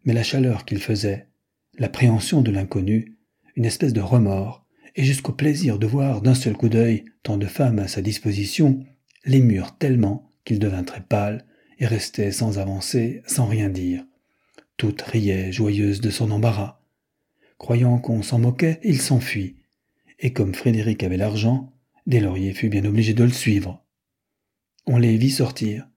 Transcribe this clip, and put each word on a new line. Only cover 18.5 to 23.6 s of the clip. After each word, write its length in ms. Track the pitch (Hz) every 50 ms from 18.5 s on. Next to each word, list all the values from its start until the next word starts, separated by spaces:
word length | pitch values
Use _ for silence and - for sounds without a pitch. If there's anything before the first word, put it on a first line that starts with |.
| 123 - 175 160 160 165 -
il 180 | 220 156 127
s'enfuit. 560 | - - 139 120 - - - 107 95 90 - - _ _ _ _ _ _ _ _ _ _ _ _
Et 120 | - 127
comme 220 | 127 - 104 95 92
Frédéric 500 | - - 123 113 110 107 113 107 - -
avait 140 | 90 87
l'argent, 560 | 92 101 107 107 107 107 113 127 135 135 - _ _ _ _ _ _ _
Deslauriers 480 | - 127 117 104 95 92 95 95 98 98
fut 160 | - - 110
bien 160 | 101 101 98
obligé 280 | 104 101 113 110 110 104
de 100 | 113 120
le 80 | 123
suivre. 520 | 120 - - 113 104 98